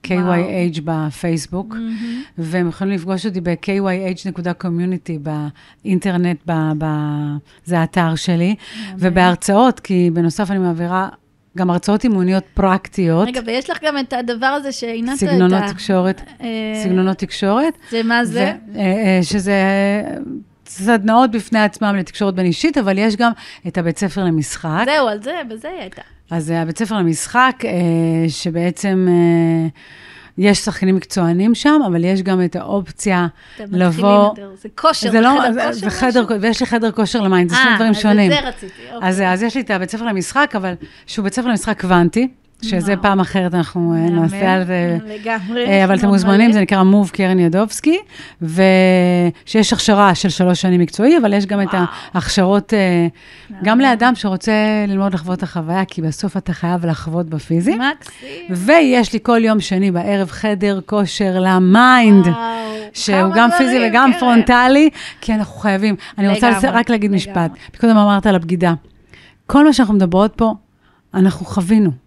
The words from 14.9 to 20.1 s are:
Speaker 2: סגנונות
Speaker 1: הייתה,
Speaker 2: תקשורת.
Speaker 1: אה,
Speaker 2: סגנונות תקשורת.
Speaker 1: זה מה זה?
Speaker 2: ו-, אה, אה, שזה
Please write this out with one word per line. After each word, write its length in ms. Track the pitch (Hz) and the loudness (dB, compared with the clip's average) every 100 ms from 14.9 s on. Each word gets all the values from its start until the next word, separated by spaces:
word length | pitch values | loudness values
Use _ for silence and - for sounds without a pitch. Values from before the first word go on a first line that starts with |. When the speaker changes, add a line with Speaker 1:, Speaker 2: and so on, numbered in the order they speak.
| 226 233 269 | -6 -6 -4
Speaker 2:
סגנונות 460 | 190 180 180 190 | 0 2 4 2
Speaker 1:
הייתה, 120 | 202 | -2
Speaker 2:
תקשורת. 480 | 196 - 185 185 190 - 277 | -8 -2 0 0 -4 -10 -14
Speaker 1:
אה, 60 | 240 220 220 214 | -10 -8 -6 -6
Speaker 2:
סגנונות 340 | 202 185 185 185 | -2 0 0 -2
תקשורת. 560 | 196 - 196 214 311 - - | -8 -4 -2 0 0 -4 -8
Speaker 1:
זה 120 | 226 | -4
מה 220 | 226 233 240 | 0 0 0
זה? 280 | - 196 208 214 | -2 -2 -4 -14
Speaker 2:
ו-, 40 | 214 | -4
אה, 60 | |
אה, 360 | 190 196 208 185 | -2 0 0 0
שזה 380 | 170 208 190 196 190 196 196 208 - | 0 -2 0 0 0 0 0 -2 -6